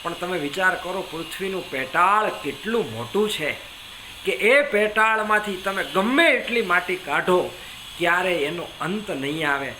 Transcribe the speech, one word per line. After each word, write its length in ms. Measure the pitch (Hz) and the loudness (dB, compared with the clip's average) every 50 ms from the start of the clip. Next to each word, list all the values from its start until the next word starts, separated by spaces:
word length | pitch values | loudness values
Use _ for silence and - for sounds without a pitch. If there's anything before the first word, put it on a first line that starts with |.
| - | -6
પણ 100 | 170 170 | -6 -6
તમે 240 | - 180 180 185 | -4 -4 -4 -2
વિચાર 380 | 175 143 143 143 190 185 185 180 | -2 -2 -4 -2 2 2 2 2
કરો, 260 | - - 175 185 196 | 2 -4 -6 -6 -6
પૃથ્વીનું 680 | 175 - - 160 165 160 - - 190 190 190 185 - - | -6 -6 -8 -8 -8 -8 -8 -6 -6 -4 -4 -4 -6 -4
પેટાળ 600 | 143 131 131 127 - 160 175 190 202 214 214 190 | -4 -4 -4 0 2 4 4 6 6 4 2 2
કેટલું 640 | - - - 147 135 - - 202 233 233 190 120 | -2 -4 -6 -6 -6 -6 -6 -2 0 0 0 -2
મોટું 380 | 110 110 120 113 - 190 214 208 | -4 -8 -8 -2 0 2 2 2
છે 260 | 208 - 156 139 113 - - - - - - - - - - - - - - | 0 -2 -2 -4 -4 -4 -8 -16 -16 -18 -18 -18 -18 -16 -16 -16 -16 -6 -4
કે 60 | 190 | -4
એ 300 | 185 - 180 214 254 285 | -2 2 4 6 6 6
પેટાળમાંથી 960 | 285 - 208 208 214 208 214 220 220 220 220 220 214 214 214 208 208 208 190 | 4 4 2 2 2 2 4 4 4 4 4 2 2 2 2 2 2 0 -6
તમે 260 | 180 - 196 196 196 175 | -4 -4 -4 -2 -2 -4
ગમે 420 | - 147 185 196 226 262 294 339 | 0 0 0 2 4 4 6 6
એટલી 360 | 320 269 233 - - 233 233 | 6 4 2 0 0 0 0
માટી 340 | 214 185 175 180 180 - 185 | 2 4 2 2 2 0 -4
કાઢો, 560 | - - 151 143 160 165 190 185 180 - - - - - - - - - - - | -4 -2 -2 0 0 2 4 4 4 4 0 -6 -10 -14 -16 -16 -16 -16 -16 -6
ક્યારેય 380 | - 170 170 170 180 185 185 180 | -2 2 2 4 4 2 2 0
એનો 280 | 165 139 147 165 175 160 - - - | 0 0 -2 -2 -6 -8 -10 -8 -6
અંત 300 | 139 156 190 214 202 - | -4 -2 -2 -4 -4 -4
નહીં 420 | 175 135 135 139 151 160 160 147 143 | -6 -4 -4 -4 -2 0 0 0 0
આવે. 200 | 139 139 127 123 | 0 -2 -6 -10